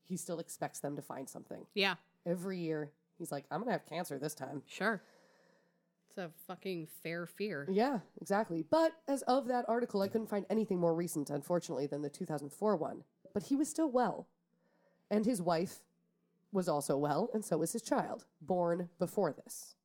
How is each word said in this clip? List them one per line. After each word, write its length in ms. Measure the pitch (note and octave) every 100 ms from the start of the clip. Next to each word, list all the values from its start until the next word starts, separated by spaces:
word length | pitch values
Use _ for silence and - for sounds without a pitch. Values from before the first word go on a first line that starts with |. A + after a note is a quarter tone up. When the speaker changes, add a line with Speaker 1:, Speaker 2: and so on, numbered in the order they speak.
| _
Speaker 1:
He 120 | F3+
still 220 | - E3
expects 400 | E3+ - D3 -
them 160 | C#3+ D3
to 40 |
find 260 | - - C3+
something. 360 | - - - -
Speaker 2:
Yeah. 220 | G#3 G3 E3+ _ _ F3
Speaker 1:
Every 320 | F3+ F#3 F#3
year, 320 | E3 D#3 D3 _ _ _
he's 140 | E3
like, 140 | C#3+ -
"I'm 120 | D3+
gonna 100 | A#3+
have 140 | F3 -
cancer 340 | D#3 F3 C#3
this 160 | D3+ -
time." 260 | C3 C#3 -
Speaker 2:
Sure. 340 | - G3+ G#3 - _ _ _ _ _ _ _ _ _ _
It's 80 | -
a 120 | F3 - -
fucking 420 | F3+ F#3+ F3 D#3
fair 380 | - D#3 E3+ E3+
fear. 400 | - G#3 D3+ C#3+
Speaker 1:
Yeah, 300 | F#3+ B3+ B3 - -
exactly. 420 | E3 G3 A3+ E3
But 300 | D#3 D#4 E4 D#4+ -
as 140 | C#4
of 240 | - B3+ A#3+
that 200 | B3 A#3
article, 320 | A#3 A#3+ G3+
I 80 | G3
couldn't 180 | A3+ G#3+
find 180 | G#3 -
anything 280 | A3 G#3+ F#3
more 160 | E3+
recent, 360 | E3 F3 D#3 C#3+
unfortunately, 580 | C#3+ - F3 - C3 C#3+
than 140 | C#3+
the 80 | D3
two 160 | - F3
thousand 240 | D3+ C#3+
four 240 | - G#3+ F3+
one. 300 | C#3 G#2+ - _ -
But 100 | G3+
he 120 | - C#4
was 140 | D4+
still 200 | - D#4+
well. 380 | B3 A3 - - _ _ _ _ _ _ _ _
And 160 | G#3 A3
his 160 | A3+
wife 380 | F3+ E3 F3 - _ _ _ _ _ _ _
was 160 | F#3+ F3
also 300 | D3 - C#3
well, 320 | D3 D3 A#3
and 100 | A3
so 140 | - D#3+
was 140 | E3
his 80 | A#3
child, 440 | - C4+ - - - _
born 480 | D3 F3+ E3+ E3+ F3 -
before 320 | F3 - F3
this. 420 | - - - - -